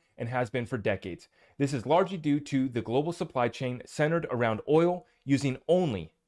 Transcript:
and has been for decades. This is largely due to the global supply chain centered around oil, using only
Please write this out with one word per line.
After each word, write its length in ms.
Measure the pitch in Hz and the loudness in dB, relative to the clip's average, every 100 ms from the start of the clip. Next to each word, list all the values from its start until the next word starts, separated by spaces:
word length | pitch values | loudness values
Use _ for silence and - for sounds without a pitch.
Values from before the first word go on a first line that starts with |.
| _ - | _ -8
and 120 | 117 | -4
has 220 | 127 123 | -2 -2
been 160 | 127 117 | -2 -4
for 120 | 123 | -2
decades. 480 | 107 98 95 85 - _ _ - | -2 -2 -4 -10 -14 _ _ -2
This 140 | 143 | 0
is 140 | 135 110 | 0 2
largely 300 | 165 180 185 | 2 2 0
due 240 | 151 147 | 0 0
to 280 | 147 135 131 | 0 -2 0
the 140 | 120 | -2
global 300 | 107 127 156 | 0 0 0
supply 360 | 170 165 131 120 | -4 -4 0 -2
chain 340 | - 127 123 - | -2 -6 -8 -10
centered 400 | - 151 170 160 | -2 0 0 -2
around 300 | 120 117 110 - | 0 0 0 2
oil, 380 | 151 175 180 - _ | 4 4 0 -8 _
using 340 | - 139 143 127 - | 0 0 2 -2 2
only 440 | 180 175 98 82 _ | 2 2 -2 -6 _